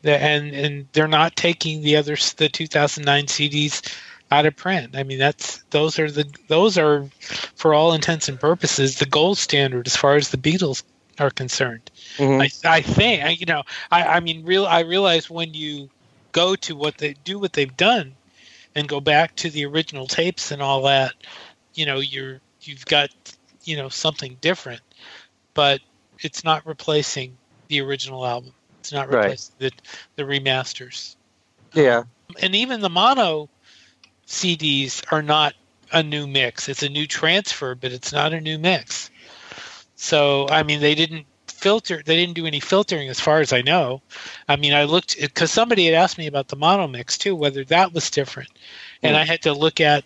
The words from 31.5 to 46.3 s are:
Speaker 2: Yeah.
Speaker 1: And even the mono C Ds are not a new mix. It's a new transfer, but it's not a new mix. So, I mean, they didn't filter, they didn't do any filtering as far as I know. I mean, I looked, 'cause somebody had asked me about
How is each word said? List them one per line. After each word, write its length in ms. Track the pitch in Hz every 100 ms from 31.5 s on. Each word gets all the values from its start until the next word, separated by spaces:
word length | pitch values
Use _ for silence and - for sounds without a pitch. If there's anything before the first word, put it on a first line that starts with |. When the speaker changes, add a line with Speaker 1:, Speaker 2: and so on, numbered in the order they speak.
| _ _
Speaker 2:
Yeah. 300 | - 139 120 120 _ _ -
Speaker 1:
And 140 | 190 196
even 260 | 254 247
the 80 | 196
mono 580 | 170 220 269 202 156 151 _ _ _ _ _ _ _ _
C 300 | - 185 165
Ds 460 | 156 139 135 - -
are 120 | 156
not 320 | 151 151 151 - _ _ _
a 120 | 165
new 240 | 151 147 143
mix. 420 | 139 127 - -
It's 140 | 135
a 60 | 147
new 180 | 143 151
transfer, 640 | - 160 185 208 - 135
but 180 | 123 127
it's 220 | 127 -
not 180 | 143 147
a 60 | 160
new 180 | 156 156
mix. 500 | 165 185 - - - _ - - - - - - - _
So, 520 | - 156 143 139 139
I 120 | 156
mean, 180 | 156 147
they 120 | 147
didn't 320 | 151 160 160 147 _ -
filter, 560 | - 196 220 - 165 147
they 100 | 160
didn't 200 | 175 170
do 100 | 160
any 140 | 147
filtering 500 | - 190 208 170 139
as 100 | 127
far 200 | - 156
as 120 | 143
I 80 | 127
know. 380 | 123 175 135 135 _ - - - -
I 80 | 143
mean, 180 | 147
I 100 | 147
looked, 340 | 147 170 - - 147
'cause 160 | - 165
somebody 340 | - 233 226 170
had 100 | 160
asked 240 | 185 -
me 80 |
about 200 | 156